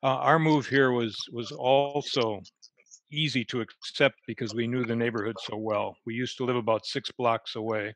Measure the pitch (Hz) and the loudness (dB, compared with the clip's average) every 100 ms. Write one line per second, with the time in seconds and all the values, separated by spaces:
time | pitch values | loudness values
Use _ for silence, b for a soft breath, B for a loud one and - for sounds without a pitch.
0 | 135 131 139 156 156 151 127 135 135 123 | 0 2 4 4 6 4 4 4 4 4
1 | 117 101 - 117 113 151 127 135 143 143 | 0 -4 -12 -10 -10 -4 2 4 4 -2
2 | 139 - 113 104 95 _ - _ _ - | -2 0 0 -2 -10 _ -20 _ _ -20
3 | _ 147 156 131 117 127 110 - - - | _ -4 -2 0 -2 -4 -6 -8 -12 2
4 | 143 - - 113 117 107 117 123 117 117 | 2 2 -10 -6 -6 -2 -2 -2 -2 0
5 | 117 113 101 113 - 107 110 104 104 95 | 0 -2 -4 -6 -8 -6 -2 0 -2 -6
6 | - 113 123 - 123 123 110 110 - - | -8 -4 -4 -4 -2 -2 0 -2 0 -8
7 | - - 123 113 - - 110 110 104 | -8 -2 0 0 -2 -8 -4 -4 -4